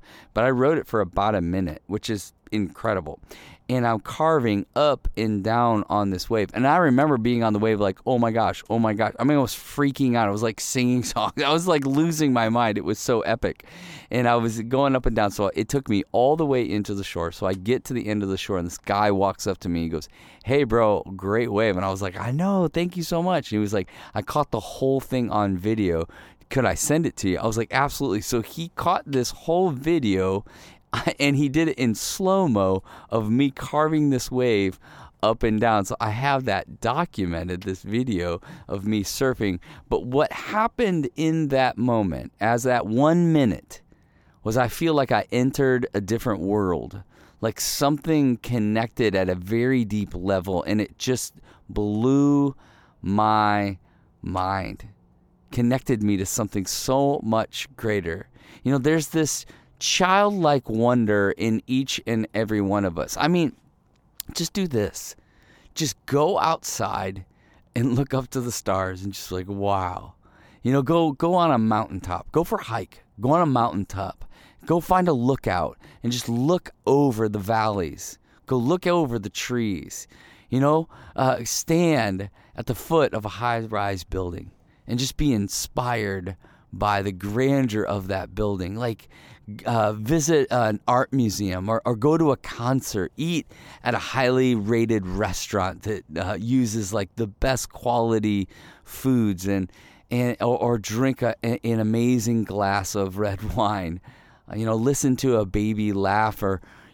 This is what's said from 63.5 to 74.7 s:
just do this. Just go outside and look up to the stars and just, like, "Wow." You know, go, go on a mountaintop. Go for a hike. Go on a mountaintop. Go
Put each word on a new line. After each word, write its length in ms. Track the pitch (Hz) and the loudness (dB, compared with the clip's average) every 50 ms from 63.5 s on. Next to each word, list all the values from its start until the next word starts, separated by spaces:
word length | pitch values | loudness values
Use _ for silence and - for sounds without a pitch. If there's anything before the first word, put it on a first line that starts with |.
| - _ _ _ _ _ _ _ _ _ _ _ _ - - - | -2 _ _ _ _ _ _ _ _ _ _ _ _ -16 -16 -10
just 200 | - - 170 - | -6 -6 -6 -4
do 160 | - 202 190 170 | -2 -4 -4 0
this. 480 | 131 110 104 85 - - - - - - _ _ _ _ _ _ _ - _ - _ | 0 -2 -2 -2 -6 -12 -14 -14 -16 -20 _ _ _ _ _ _ _ -20 _ -14 _
Just 220 | - 160 135 - - _ | -4 -4 -4 -6 -8 _
go 320 | - 135 143 151 170 202 - | -2 0 2 2 2 2 2
outside 840 | - 160 165 - - - - - 107 104 104 - 98 95 98 98 92 _ _ _ _ _ _ _ _ _ _ | 0 0 0 -2 -6 -10 -6 -4 -4 -4 -4 -4 -6 -6 -8 -10 -16 _ _ _ _ _ _ _ _ _ _
and 220 | 120 120 135 123 | -2 0 2 2
look 180 | 131 139 - 135 | 2 0 0 -2
up 140 | 131 131 - | -4 -4 -4
to 120 | - 131 | -6 -4
the 120 | 120 120 | -4 -4
stars 500 | - - - 107 95 95 95 92 92 92 | -6 -6 -2 -2 0 0 -2 -4 -6 -8
and 100 | 95 101 | -10 -10
just, 200 | 92 - - - | -10 -10 -10 -6
like, 160 | 92 92 92 95 | -6 -6 -6 -6
"Wow." 640 | 101 98 101 101 98 95 92 90 90 - - - - _ _ - _ - - - - _ | -6 -4 -2 0 0 0 -2 -4 -6 -8 -12 -14 -20 _ _ -20 _ -20 -20 -20 -20 _
You 100 | - 117 | -2 0
know, 100 | 135 139 | 2 2
go, 280 | 131 120 165 170 165 156 | 2 2 2 2 2 2
go 240 | 139 - 165 170 180 | 0 0 0 2 2
on 160 | 196 175 160 | 4 4 4
a 80 | 139 117 | 4 2
mountaintop. 720 | 110 110 107 107 113 - 78 92 - 90 87 87 - - | 2 2 2 0 -2 -4 -8 -10 -6 -6 -8 -8 -8 -2
Go 140 | - 151 175 | 0 0 0
for 140 | - 226 - | 0 -4 -6
a 60 | - | -4
hike. 380 | - 110 117 127 - - - _ _ _ - | -6 -6 -6 -8 -10 -14 -20 _ _ _ -4
Go 120 | 101 127 | 0 2
on 100 | 151 175 | 4 4
a 40 | 175 | 4
mountaintop. 800 | 151 131 120 117 - 76 101 95 - - 92 98 - - _ - - - - - - _ _ - | 4 4 2 2 0 0 -4 -6 -6 -6 -8 -8 -8 -8 _ -16 -16 -16 -20 -20 -20 _ _ -2
Go 120 | - | 0